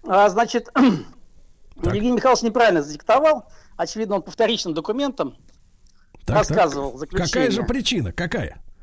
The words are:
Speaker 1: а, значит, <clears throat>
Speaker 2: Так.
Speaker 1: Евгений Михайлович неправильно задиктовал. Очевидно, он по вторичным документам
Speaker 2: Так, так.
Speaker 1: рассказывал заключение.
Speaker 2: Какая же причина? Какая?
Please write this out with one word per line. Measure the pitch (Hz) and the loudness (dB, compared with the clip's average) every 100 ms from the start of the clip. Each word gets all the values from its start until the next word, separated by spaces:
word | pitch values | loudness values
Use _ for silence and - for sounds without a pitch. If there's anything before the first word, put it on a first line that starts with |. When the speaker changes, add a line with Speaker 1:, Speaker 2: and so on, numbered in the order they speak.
| - | 2
Speaker 1:
а, | 190 208 | 4 4
значит, | 185 240 240 - | 4 0 -2 -2
<clears throat> | 269 254 170 - - - - - _ - - | 2 2 2 -6 -20 -20 -20 -20 _ -20 -6
Speaker 2:
Так. | 175 | -2
Speaker 1:
Евгений | 196 233 240 | 0 0 2
Михайлович | 262 240 | 4 2
неправильно | 233 233 226 170 | 2 4 4 4
задиктовал. | 143 147 - 247 311 294 - - - - | -2 -8 2 4 4 2 -4 -20 -20 -8
Очевидно, | 170 220 220 196 | -8 -4 -4 -4
он | |
по | 190 | -6
вторичным | - 226 233 180 | -2 0 0 -4
документам | 156 156 233 277 - 147 - - _ _ _ _ _ _ - - | -6 -4 -4 -4 -4 -8 -8 -20 _ _ _ _ _ _ -12 -2
Speaker 2:
Так, | |
так. | 160 | 0
Speaker 1:
рассказывал | 196 170 170 139 139 131 | 2 2 2 0 -8 -8
заключение. | 151 190 - | -8 -4 -2
Speaker 2:
Какая | 254 262 | 0 0
же | 208 | 0
причина? | - 247 - 226 98 | -2 -4 -2 -2 -4
Какая? | - 175 214 104 - - - | -6 -6 -6 -8 -12 -20 -20